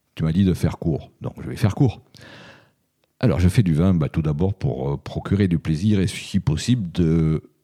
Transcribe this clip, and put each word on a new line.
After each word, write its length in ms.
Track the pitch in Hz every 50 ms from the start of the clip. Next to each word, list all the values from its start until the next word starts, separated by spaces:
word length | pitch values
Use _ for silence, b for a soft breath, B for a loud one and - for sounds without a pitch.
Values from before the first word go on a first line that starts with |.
| _ _ -
tu 80 | - 80
m'as 80 | 80
dit 120 | 80 92 101
de 100 | 92 85
faire 240 | - - 85 - -
court, 340 | - 85 73 - - - _ -
donc 140 | - - - -
je 80 | 78 -
vais 80 | -
faire 200 | - 117 92 -
court. 260 | - 147 120 - - - _ B B B B B B B B B B B B B B _ _ _ _ _ _ _ -
Alors 180 | - 120 71 76
je 100 | 87 90
fais 140 | - 131
du 120 | 104 87 78
vin, 200 | 73 87 95 92
bah, 140 | 82 73 65
tout 120 | - 82
d'abord 320 | 76 78 76 71 92 95 101
pour, 360 | - - 69 58 64 65 69
euh, 60 | 71
procurer 500 | 69 - - - 85 - - 98 98 101
du 140 | 92 85 78
plaisir 400 | - - 80 76 95 110 104 95
et 80 | 90 -
si 320 | - - - - - 95
possible 500 | - - - 92 - - 127 123 98 82
de 580 | - - 87 80 80 82 80 78 78 76 - - _ _